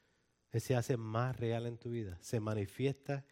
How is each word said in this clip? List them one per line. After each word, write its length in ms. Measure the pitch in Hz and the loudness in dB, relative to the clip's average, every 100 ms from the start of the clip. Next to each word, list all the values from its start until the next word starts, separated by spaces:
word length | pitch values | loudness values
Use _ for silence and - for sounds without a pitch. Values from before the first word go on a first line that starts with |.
| _ _ _ _ _ | _ _ _ _ _
Él 100 | 113 | -2
se 140 | - 127 | 4 4
hace 200 | 117 120 | 4 0
más 400 | 110 113 127 120 | 0 0 0 0
real 300 | 117 117 120 | 0 0 -2
en 140 | 117 | -6
tu 100 | 120 | -4
vida? 260 | 117 98 90 | -4 -4 -8
Se 180 | - 117 | -2 0
manifiesta 840 | 107 107 98 - 135 135 - 139 - | 2 0 0 0 0 0 -4 -6 -6